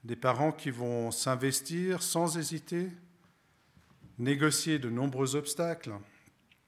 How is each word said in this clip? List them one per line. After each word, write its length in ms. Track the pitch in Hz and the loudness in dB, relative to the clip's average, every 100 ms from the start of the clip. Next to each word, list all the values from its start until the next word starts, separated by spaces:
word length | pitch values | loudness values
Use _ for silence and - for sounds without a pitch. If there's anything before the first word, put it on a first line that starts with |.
Des 140 | 117 117 | -6 0
parents 340 | 127 123 156 | 2 4 2
qui 180 | 151 143 | 2 -6
vont 420 | 120 123 120 117 | -4 -2 0 -2
s'investir 920 | 117 - 127 135 131 - 170 185 180 | -2 0 2 2 0 -2 -2 0 0
sans 340 | - 165 170 165 | 0 2 2 0
hésiter, 540 | 151 160 - 175 185 175 - _ _ _ _ _ _ - _ _ - - | -4 -6 -4 -4 -4 -8 -20 _ _ _ _ _ _ -20 _ _ -20 -2
négocier 600 | 123 143 151 147 165 151 | 0 4 4 4 2 0
de 100 | 123 | 0
nombreux 460 | 117 139 131 135 143 | 0 0 0 0 0
obstacles 580 | 143 - 170 165 - 104 101 - - _ _ _ | -2 -2 -2 -2 -8 -12 -14 -20 -20 _ _ _